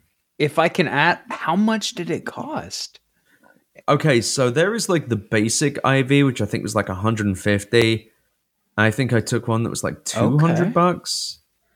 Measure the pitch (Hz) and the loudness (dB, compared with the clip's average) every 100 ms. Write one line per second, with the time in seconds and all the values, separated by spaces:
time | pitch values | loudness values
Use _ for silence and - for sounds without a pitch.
0 | _ _ _ - 151 - 170 180 143 135 | _ _ _ -4 -2 2 0 0 0 2
1 | 160 - - - - 180 214 220 - - | 2 0 -6 -8 -2 0 0 0 -4 -8
2 | 170 151 - - 269 311 - - - - | -6 -6 -6 -12 -10 -10 -10 -12 -12 -16
3 | _ _ _ _ _ _ _ - - 143 | _ _ _ _ _ _ _ -10 0 2
4 | 156 123 107 - 127 123 185 226 175 170 | 4 2 2 0 0 2 0 0 0 -2
5 | 120 101 - 110 110 - 151 147 - 135 | 0 -4 0 0 0 0 -2 0 0 2
6 | 127 143 139 120 104 117 - 107 101 92 | 4 4 4 0 -4 -4 -2 -2 -2 -2
7 | 110 110 104 92 104 101 - 117 113 110 | -2 0 0 0 0 0 2 2 4 0
8 | - _ _ _ _ _ _ - 110 107 | -6 _ _ _ _ _ _ 2 2 2
9 | 123 117 - 120 113 113 117 - - - | 0 0 0 -4 -2 -2 -2 -4 -6 -6
10 | - - 120 147 165 160 175 170 180 175 | -8 0 2 4 2 2 0 2 2 0
11 | - - - - _ _ _ | -6 -8 -8 -14 _ _ _